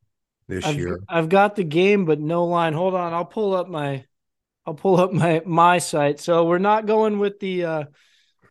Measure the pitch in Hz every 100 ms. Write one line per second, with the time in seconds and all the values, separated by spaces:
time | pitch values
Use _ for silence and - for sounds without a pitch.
0 | _ _ _ _ - 92 156 147 87 90
1 | 98 170 160 190 202 208 170 156 190 208
2 | 170 151 151 170 175 175 165 151 190 185
3 | 170 165 175 - 208 190 180 165 143 135
4 | - _ _ _ _ _ - 165 196 175
5 | 185 180 170 160 175 160 170 180 - 156
6 | 143 147 - 165 170 175 202 214 208 220
7 | 220 208 202 202 196 180 170 160 147 _
8 | _ _ _ _ _